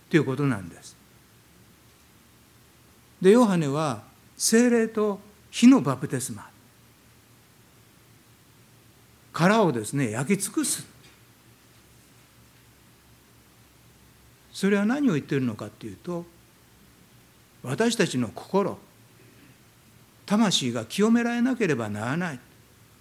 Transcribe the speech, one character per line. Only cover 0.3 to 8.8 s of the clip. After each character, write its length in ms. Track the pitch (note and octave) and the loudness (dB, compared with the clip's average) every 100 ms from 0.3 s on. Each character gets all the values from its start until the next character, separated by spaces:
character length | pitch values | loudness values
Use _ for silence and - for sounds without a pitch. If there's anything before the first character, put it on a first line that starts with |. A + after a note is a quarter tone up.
| C3 | -2
と 100 | C#3+ | -2
な 120 | G#2+ | -2
ん 100 | F2+ | -8
で 160 | - | -18
す。 140 | - - - - _ _ _ - - - - _ - _ _ _ _ - - - - - - - | -20 -20 -20 -20 _ _ _ -20 -20 -20 -20 _ -20 _ _ _ _ -20 -20 -20 -20 -20 -20 2
で、 100 | F3+ | 6
ヨ 140 | A#3 A3+ | 6 6
ハ 100 | F3 | 2
ネ 120 | D3 | 0
は 360 | C#3+ D#3 G#2+ - - - - | -2 -4 -6 -12 -20 -20 -6
聖 320 | - A3+ B3 | 2 4 4
霊 180 | A#3 A3+ | 2 0
と 320 | A3 G#3+ G3 - - - | -2 -4 -4 -12 -20 -14
火 160 | - A#3+ | 4 8
の 140 | C4 | 8
バ 160 | C#3 B2+ | 4 -4
プ 100 | C3+ | -6
テ 120 | C3 | -6
ス 120 | B2 | -8
マ、 180 | G#2 - - - _ - _ - - _ - _ - _ - - - - - - _ _ - - - | -12 -18 -20 -20 _ -20 _ -20 -20 _ -20 _ -20 _ -20 -20 -20 -20 -20 -20 _ _ -20 -20 -20